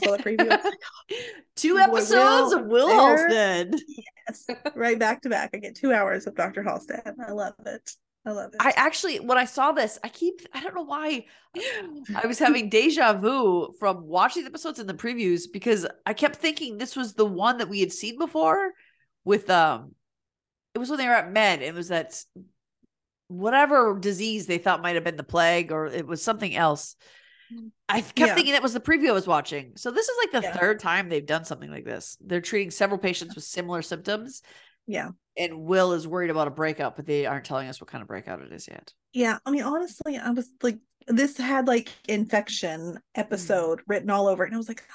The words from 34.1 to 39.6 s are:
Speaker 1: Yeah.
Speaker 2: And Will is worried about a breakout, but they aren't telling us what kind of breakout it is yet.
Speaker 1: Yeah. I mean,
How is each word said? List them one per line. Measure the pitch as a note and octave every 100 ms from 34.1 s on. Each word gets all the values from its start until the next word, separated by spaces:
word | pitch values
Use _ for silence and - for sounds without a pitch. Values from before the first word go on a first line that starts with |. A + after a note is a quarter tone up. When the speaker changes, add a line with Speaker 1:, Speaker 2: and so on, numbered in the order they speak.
| G#3+ B3 - - - _ _ -
Speaker 1:
Yeah. | F3 F3+ - _ -
Speaker 2:
And | E3+ D#3+
Will | D#3+ F#3 F#3
is | E3+ E3
worried | F3+ F3
about | D#3 D3
a |
breakout, | C#3+ D#3 D3+ C#3 -
but | D3
they | D3 C3
aren't | C#3
telling | - C3+ C3
us | -
what | -
kind | B2+
of | G2+
breakout | F#2+ - F2
it | C2
is | E2 -
yet. | G1+ - _ _
Speaker 1:
Yeah. | B3 A3+ A3
I | C4+
mean, | C#4+